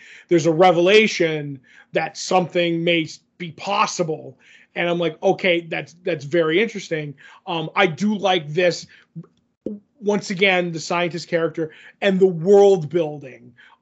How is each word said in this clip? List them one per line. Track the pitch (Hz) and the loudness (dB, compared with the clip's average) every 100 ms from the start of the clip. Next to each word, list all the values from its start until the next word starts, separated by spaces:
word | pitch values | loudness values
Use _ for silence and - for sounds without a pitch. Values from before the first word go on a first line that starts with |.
| - - - | -20 -16 0
There's | 170 156 | 2 2
a | |
revelation | 160 185 170 180 214 220 - 160 156 147 139 _ - _ | 4 4 6 4 4 4 0 -2 -2 -8 -12 _ -20 _
that | 175 160 - | -6 -6 -8
something | - 185 175 180 170 165 | 0 0 0 0 0 0
may | 170 170 | 0 0
s-, | 156 - _ - | -2 -10 _ -16
be | 175 | -16
possible. | - 190 202 202 - 160 147 131 - _ - _ 175 | -12 -6 -2 -2 -2 -4 -6 -12 -20 _ -20 _ -6
And | 175 | -2
I'm | 175 | -2
like, | 170 165 | -2 -2
"Okay, | 196 185 190 170 | -2 0 0 0
that's, | 165 165 151 - | -2 -8 -8 -10
that's | 185 160 | -6 -6
very | 139 170 156 170 | -2 0 2 0
interesting." | 226 202 - 160 151 139 - - - | -2 -4 -8 -8 -8 -14 -20 -20 -8
Um, | 165 160 | -8 -4
I | 196 190 | 0 0
do | 139 208 208 | 0 -2 0
like | 190 185 147 | 0 -2 -2
this, | 156 175 165 - _ _ 165 - _ _ _ - 208 _ _ | 0 0 0 -10 _ _ -20 -20 _ _ _ -12 -12 _ _
once | 202 202 196 | -4 -2 -4
again, | 180 196 180 175 | 0 2 2 0
the | 160 | -6
scientist | - 175 175 165 - | -6 -4 -4 -6 -4
character | 165 165 165 156 - - - | -2 -2 -4 -8 -10 -20 -4
and | 202 190 | 0 4
the | 190 | 2
world | 165 175 202 202 190 147 | 2 6 8 8 6 0
building | 170 156 147 135 120 123 _ - _ | -2 -4 -6 -16 -20 -20 _ -20 _